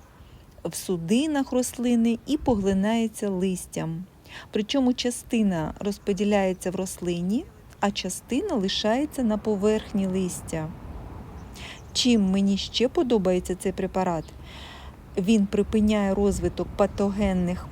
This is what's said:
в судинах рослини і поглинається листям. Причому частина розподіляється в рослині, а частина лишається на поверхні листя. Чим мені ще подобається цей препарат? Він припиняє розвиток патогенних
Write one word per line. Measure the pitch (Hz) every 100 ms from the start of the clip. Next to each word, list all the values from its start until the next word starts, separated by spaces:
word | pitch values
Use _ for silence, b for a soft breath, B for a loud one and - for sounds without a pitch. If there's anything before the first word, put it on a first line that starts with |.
| - B B B B -
в | 175 -
судинах | - 175 165 233 320 285 269
рослини | 254 247 - 240 233 226 233 -
і | 302
поглинається | - 214 196 190 208 233 226 220 202
листям. | 185 190 180 - 160 160 165 185 - B B B
Причому | 214 214 277 247
частина | 254 247 240 - 233 202 170 156 -
розподіляється | 202 202 - 190 208 202 190 185 185
в | 190
рослині, | 190 - 180 175 180 233 392 - - -
а | 202
частина | 202 185 - - 247 415 262
лишається | 190 - 214 240 302 -
на | 233 214
поверхні | 220 202 208 214 - 202 190
листя. | 190 180 - - 160 156 - - - - - - - - B B B -
Чим | - 254 233 190
мені | 196 196 196
ще | - - 247
подобається | - 254 226 185 180 180 180
цей | 202
препарат? | 185 190 190 185 165 - - B B B B B B - -
Він | 185 226 196
припиняє | 202 196 220 208 214 196
розвиток | 196 202 180 175 175 175 -
патогенних | 196 - 202 202 202 185 175 180 -